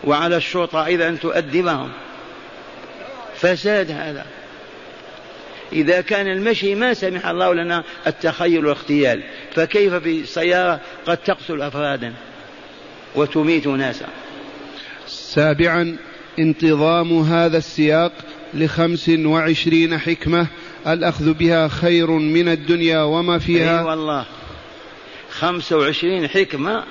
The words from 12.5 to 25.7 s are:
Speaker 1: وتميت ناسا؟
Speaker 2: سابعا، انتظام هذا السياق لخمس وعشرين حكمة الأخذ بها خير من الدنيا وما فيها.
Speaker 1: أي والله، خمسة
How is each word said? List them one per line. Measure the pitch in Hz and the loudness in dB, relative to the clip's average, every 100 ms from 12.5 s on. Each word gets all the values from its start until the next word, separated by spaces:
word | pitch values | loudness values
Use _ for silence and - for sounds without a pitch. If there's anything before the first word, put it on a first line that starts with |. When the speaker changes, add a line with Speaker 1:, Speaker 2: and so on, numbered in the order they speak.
| - - - - - - - | -20 -20 -20 -20 -20 -6 0
Speaker 1:
وتميت | 147 160 156 165 143 | 0 2 2 2 2
ناسا؟ | 135 135 117 - - - - - - - - - - - | 0 -2 -4 -10 -14 -16 -16 -16 -16 -18 -18 -18 -18 -16
Speaker 2:
سابعا، | - - - 151 147 170 170 170 165 - - - - | -16 -4 2 2 4 2 2 0 -4 -14 -20 -12 0
انتظام | 160 156 160 151 156 170 170 165 | 2 4 4 4 4 2 4 4
هذا | 156 170 170 160 | 4 4 4 2
السياق | 156 - 151 156 170 - - - - | -2 0 4 4 2 -2 -18 -18 -12
لخمس | 147 160 160 165 170 - | -2 0 2 0 0 2
وعشرين | 160 156 160 160 156 165 160 165 165 | 2 4 2 2 2 4 4 4 0
حكمة | 160 165 - 170 170 - - - 147 | -2 -2 2 2 2 -4 -18 -8 -2
الأخذ | 170 170 156 151 | 2 0 2 0
بها | 156 165 165 156 | 4 4 4 2
خير | 135 170 170 165 | 2 4 4 4
من | 160 151 160 175 | 2 4 4 4
الدنيا | 165 147 170 165 160 | 2 2 2 4 4
وما | 151 160 175 170 | 2 2 2 0
فيها. | - 170 165 170 | 2 2 4 2
Speaker 1:
أي | 165 | 0
والله، | 160 156 147 117 - - - - - - - - - - | -2 -2 -4 -6 -14 -18 -18 -18 -20 -20 -20 -20 -20 -16
خمسة | - 165 180 - | -4 -2 -2 0